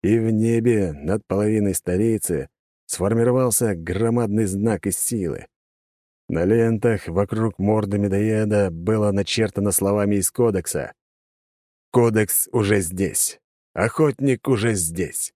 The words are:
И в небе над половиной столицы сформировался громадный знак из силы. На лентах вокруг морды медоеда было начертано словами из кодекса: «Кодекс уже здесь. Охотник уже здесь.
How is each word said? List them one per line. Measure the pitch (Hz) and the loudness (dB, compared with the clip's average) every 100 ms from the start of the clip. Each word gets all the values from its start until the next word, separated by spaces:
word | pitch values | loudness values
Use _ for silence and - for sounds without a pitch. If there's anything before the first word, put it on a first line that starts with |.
И | 90 113 | 2 2
в | 113 | 2
небе | 107 113 117 117 107 92 | 0 2 2 2 2 0
над | 73 76 104 _ | -4 -4 -4 _
половиной | 98 104 107 104 90 | -2 0 2 0 -2
столицы | - 90 113 110 - 80 69 _ _ _ - | -2 0 0 0 -2 -4 -6 _ _ _ -14
сформировался | - 95 113 120 127 127 - 113 87 | -4 0 2 2 2 0 0 -2 -2
громадный | 82 95 113 120 110 107 104 | -4 -2 0 0 0 0 0
знак | 98 110 98 101 | 0 0 0 -2
из | - | -4
силы. | - 117 87 52 - _ _ _ _ _ _ _ - | -4 -4 -4 -6 -12 _ _ _ _ _ _ _ -6
На | 78 | -2
лентах | 90 117 113 113 120 104 - | 2 4 2 2 0 0 -2
вокруг | 85 101 110 110 - | -2 0 0 -2 0
морды | 98 107 101 101 | 0 0 0 -2
медоеда | 104 98 110 110 107 104 95 | 0 0 0 0 2 2 0
было | 82 87 110 104 | -2 -2 0 2
начертано | 98 95 - 110 - 101 | 0 -2 0 0 0 -2
словами | 92 98 104 101 101 | 0 0 2 2 0
из | 90 | 0
кодекса: | - 120 95 - - 67 - _ _ _ _ _ _ _ _ _ | 2 2 2 -4 -8 -8 -14 _ _ _ _ _ _ _ _ _
«Кодекс | 123 117 110 107 - - | 2 4 2 0 -2 -2
уже | 120 101 104 | 0 2 2
здесь. | 85 90 95 - - - _ _ _ | 0 -2 -2 -2 -4 -6 _ _ _
Охотник | - 113 - 151 - 139 123 - | -4 -2 2 0 2 0 0 0
уже | 117 117 | 0 2
здесь. | 101 80 85 82 - - | 0 -4 -4 -6 -6 -10